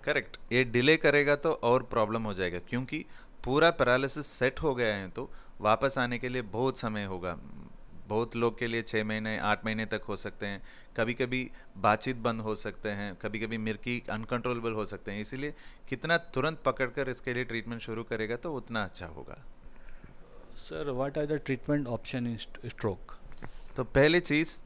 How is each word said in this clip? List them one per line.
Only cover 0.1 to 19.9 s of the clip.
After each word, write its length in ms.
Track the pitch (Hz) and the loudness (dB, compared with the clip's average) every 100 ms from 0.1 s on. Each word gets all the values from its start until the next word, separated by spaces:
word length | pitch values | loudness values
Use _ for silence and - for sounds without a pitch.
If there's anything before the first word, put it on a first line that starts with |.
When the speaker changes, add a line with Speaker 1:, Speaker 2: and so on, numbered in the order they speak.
| 147 110 - - | 0 0 -14 2
Speaker 1:
ये 120 | 120 | 2
डिले 340 | 123 117 131 160 | 4 6 6 8
करेगा 380 | 156 143 143 143 | 6 6 4 4
तो 180 | 165 | 2
और 300 | - 120 127 | 2 4 4
प्रॉब्लम 400 | 123 117 107 113 | 4 2 2 0
हो 100 | 107 | -2
जाएगा, 260 | 95 90 87 | 0 0 -2
क्योंकि 460 | - 123 131 156 - - - - | -4 -4 -2 -6 -6 -14 -16 -8
पूरा 280 | 123 143 165 | 2 6 6
पैरालिसिस 560 | 165 123 127 135 151 143 | 6 6 6 4 -2 -8
सेट 340 | - 127 - | 0 0 2
हो 140 | 160 123 | 0 2
गया 200 | 117 101 | 2 0
है 140 | 95 | -4
तो 220 | 98 135 - - - | -8 -8 -12 -14 0
वापस 360 | 104 113 135 131 | 4 6 4 2
आने 220 | 123 120 | 0 0
के 100 | 123 | -2
लिए 120 | 123 | -4
बहुत 360 | 110 110 131 - | -4 0 0 0
समय 280 | 117 107 101 | -2 -2 -4
होगा। 340 | 92 90 80 64 - - - - - - | -4 -4 -4 -8 -12 -12 -14 -14 -14 -2
बहुत 280 | 107 117 117 | 0 0 2
लोग 240 | 117 110 | 2 2
के 80 | 117 | 0
लिए 140 | 117 | 0
छः 220 | 113 110 | 0 0
महीने, 360 | 107 107 110 107 | 2 0 0 0
आठ 260 | 104 104 110 | 2 2 2
महीने 200 | 110 107 | -2 -2
तक 160 | 107 - | -2 -2
हो 80 | 101 | -4
सकते 300 | 104 - 104 | -6 -6 -6
हैं, 180 | 98 - - - - | -6 -10 -16 -8 0
कभी-कभी 540 | 113 120 123 127 127 - - 98 | 0 2 0 0 -2 -10 -14 2
बातचीत 380 | 104 110 - 120 | 4 4 2 0
बंद 260 | 117 113 | 0 0
हो 140 | 110 107 | -2 -2
सकते 340 | 107 - 107 | -4 -4 -4
हैं, 260 | 101 101 90 | -4 -4 -6
कभी-कभी 420 | 107 107 110 113 | -6 -4 -2 -2
मिर्की 460 | 110 107 - 120 - | -2 -2 -2 -4 -4
अनकंट्रोलेबल 600 | 110 113 123 123 120 117 | -6 -2 -2 0 0 -2
हो 140 | 107 101 | -2 -4
सकते 260 | 101 - | -6 -6
हैं। 100 | 101 | -6
इसीलिए 320 | 107 131 143 143 - - - | -6 -6 -6 -8 -16 -14 -6
कितना 280 | 127 160 170 | -4 2 2
तुरंत 440 | - - 147 160 135 | 2 0 0 2 0
पकड़कर 440 | - 127 - 131 | 2 0 0 -2
इसके 240 | 123 - | -4 -2
लिए 100 | 123 | -2
ट्रीटमेंट 380 | 123 113 107 117 | -2 -4 -4 -8
शुरू 220 | - 113 | -4 -6
करेगा 320 | 110 113 107 120 | -4 -2 -2 -2
तो 180 | 175 | -4
उतना 300 | 139 110 113 | -6 -4 -2
अच्छा 220 | 95 - 85 | -2 -6 -10
होगा। 400 | 76 64 - - - - - - | -10 -12 -12 -14 -14 -14 -12 -10